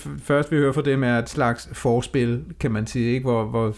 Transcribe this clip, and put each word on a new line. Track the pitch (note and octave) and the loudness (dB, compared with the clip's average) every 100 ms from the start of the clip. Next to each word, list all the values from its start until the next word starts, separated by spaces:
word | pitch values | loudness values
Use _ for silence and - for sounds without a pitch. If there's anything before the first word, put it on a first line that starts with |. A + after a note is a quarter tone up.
| C#3+ | -8
f-, | C#3+ | -8
første, | - C#3+ C#3+ | 0 2 2
vi | D#3 | 2
hører | C#3 | 2
fra | C#3 | 2
dem, | C#3+ C3+ | 2 2
er | B2 A#2+ | 2 2
et | A#2 | 0
slags | - B2 A#2 - | 0 0 0 -8
forspil, | - B2+ A#2 - C#3 A#2+ A#2+ D#3 - | -4 0 0 0 0 0 -2 -6 -4
kan | C#3 | -2
man | A2 A2+ | -2 -2
sige, | B2 A#2 | -2 0
ikke? | B2+ | 0
Hvor, | C3 A#2 A2 | 0 0 0
hvor | A#2 A2+ | 0 -2